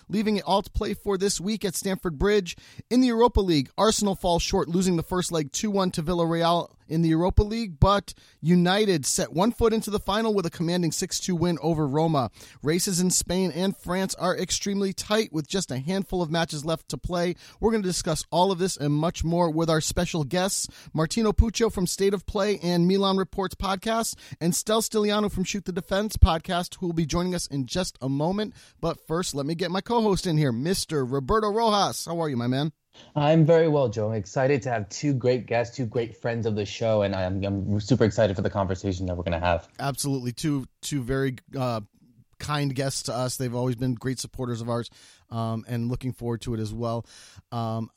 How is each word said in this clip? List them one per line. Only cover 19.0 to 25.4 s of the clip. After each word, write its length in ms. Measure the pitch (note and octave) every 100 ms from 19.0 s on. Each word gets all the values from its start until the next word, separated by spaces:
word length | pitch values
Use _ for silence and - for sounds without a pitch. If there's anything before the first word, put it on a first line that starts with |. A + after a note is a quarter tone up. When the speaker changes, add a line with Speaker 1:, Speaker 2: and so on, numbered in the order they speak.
| -
Speaker 1:
much 180 | -
more 260 | D#3+ E3+ E3+
with 200 | D#3 E3
our 120 | D#3
special 420 | - - F3 E3
guests, 440 | C3+ F3+ G3 - - - -
Martino 380 | D3+ D#3+ A3+ G#3+
Puccio 400 | - A3+ - A3
from 160 | - F3+
State 260 | - G3
of 140 | G3 -
Play 320 | G#3 G#3 G3
and 260 | E3+ F3 F3
Milan 300 | G3 G3 F#3+
Reports 380 | - - F#3 -
podcast, 600 | G3 G3 A3 A3+ A3 - - -
and 160 | E3 E3+
Stel 260 | - A3
Stiliano 500 | - A3 G#3 G#3 G#3
from 120 | F#3